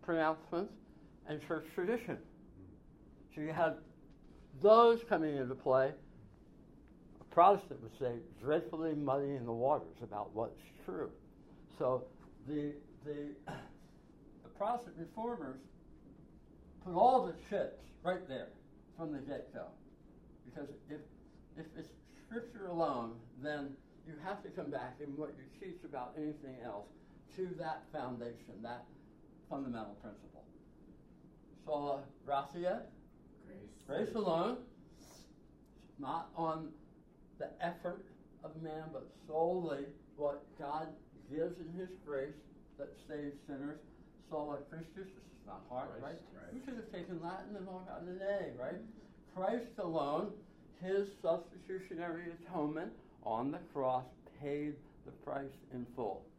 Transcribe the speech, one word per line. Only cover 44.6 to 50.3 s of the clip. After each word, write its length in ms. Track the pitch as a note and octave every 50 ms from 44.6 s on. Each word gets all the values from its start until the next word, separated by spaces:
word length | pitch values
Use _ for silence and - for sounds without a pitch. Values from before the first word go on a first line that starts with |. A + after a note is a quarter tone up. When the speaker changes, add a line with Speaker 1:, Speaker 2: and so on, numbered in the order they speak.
| C#3+ -
Speaker 1:
Christus, 260 | - D#3+ E3 - -
this 120 | G3 F#3+ F#3+
is 380 | - - - - - - -
not 160 | G2+ G2 G2 F#2+ -
hard, 200 | B2 B2+ C3 - - A2+
Speaker 2:
Christ, 40 | B2
Speaker 1:
right? 180 | D3 E3 E3+ - - -
Speaker 2:
right. 180 | - - - -
Speaker 1:
We 60 | B3+ C4
should 100 | C4+ B3
have 160 | A3+ G#3+ -
taken 300 | - F3+ E3+ - F3+ E3
Latin 340 | E3 E3+ F#3 F#3+ G3 - G#3
and 120 | G3+ F#3 G3
all 160 | F#3 F#3 F#3 -
gotten 200 | - - F3 F3
an 140 | F3+ F#3
A, 300 | F#3+ G3 G3+ G3 E3+ - B2+ B2
right? 200 | B2 - F3+ F3+ A3+ - - - - - - - - - -
Christ 420 | F#3 F#3 G3+ A3+ A#3 - - - -
alone, 540 | G3 F3 D#3+ D#3+ C#3+ C#3 D3 D#3+ G3+ G#3